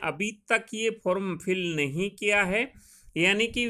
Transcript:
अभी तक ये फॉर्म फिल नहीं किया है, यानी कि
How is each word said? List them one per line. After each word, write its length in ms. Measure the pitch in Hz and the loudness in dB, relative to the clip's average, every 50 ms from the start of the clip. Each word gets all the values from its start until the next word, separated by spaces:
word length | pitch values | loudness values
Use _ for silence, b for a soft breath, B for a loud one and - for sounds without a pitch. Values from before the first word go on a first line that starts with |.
| - | -2
अभी 260 | 160 143 147 208 220 214 - _ - | -4 -2 -2 -4 -6 -6 -6 _ 0
तक 140 | 233 220 220 - - | 0 0 0 -2 -6
ये 140 | 214 226 226 220 220 - | -2 -2 -2 -2 -2 0
फॉर्म 320 | 185 185 196 196 190 170 | 0 0 0 0 -4 -6
फिल 380 | 175 - 190 185 190 180 170 160 | -4 -2 -2 -2 0 0 -2 0
नहीं 320 | 151 143 135 139 170 196 202 196 | 0 -2 -2 0 -2 -4 -4 -4
किया 300 | - 214 208 208 208 196 | -2 0 2 2 4 2
है, 180 | 185 190 220 254 269 - B B B B B B B B | 2 2 0 -2 -2 -6 B B B B B B B B
यानी 300 | 156 170 185 202 208 220 226 | 2 2 4 4 2 2 0
कि 200 | 233 247 240 233 | 0 -2 -2 -2